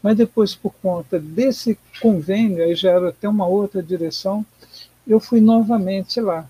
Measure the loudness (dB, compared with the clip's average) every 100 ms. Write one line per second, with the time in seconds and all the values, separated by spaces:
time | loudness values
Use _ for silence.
0 | 2 2 2 2 0 -2 -10 _ -6 -6
1 | -4 -6 -4 -2 -2 -2 -4 -6 _ -2
2 | 0 0 -2 0 0 0 0 0 2 2
3 | 0 -4 -4 -2 0 0 -2 -6 -6 -6
4 | -6 -6 -6 -6 -8 _ _ -20 -20 _
5 | 0 0 2 4 6 4 2 0 -2 -4
6 | -6 -4 -4 -4